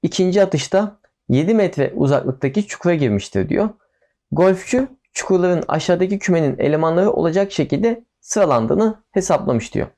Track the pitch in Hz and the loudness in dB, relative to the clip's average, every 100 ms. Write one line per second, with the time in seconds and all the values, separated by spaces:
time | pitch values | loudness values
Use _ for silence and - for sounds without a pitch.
0 | 269 - 185 190 190 160 - 190 208 - | -4 0 0 2 2 0 0 -2 -2 -8
1 | _ _ _ 127 160 220 190 - 135 - | _ _ _ 0 2 2 0 0 -4 0
2 | 139 143 - 135 139 139 202 - 175 170 | 0 0 -2 -4 -2 -2 -6 -4 -2 0
3 | 135 101 - 98 92 - 214 - _ _ | 0 0 -2 -4 -2 0 -2 -4 _ _
4 | _ _ _ 147 185 185 - 247 262 - | _ _ _ 0 2 2 -2 -2 -2 -8
5 | _ - - 190 180 180 - 156 151 175 | _ -12 -2 0 2 0 -2 -4 0 0
6 | 185 202 - 170 147 131 143 151 160 165 | 0 -2 0 2 2 0 0 2 2 2
7 | 202 - 165 170 196 - 143 143 226 233 | 2 2 0 0 -2 -2 -2 0 0 -2
8 | _ _ - 226 180 123 113 - 220 214 | _ _ -6 0 2 2 2 2 0 -2
9 | _ - 185 160 - 120 - 104 - | _ -4 0 0 0 -2 -2 -6 -6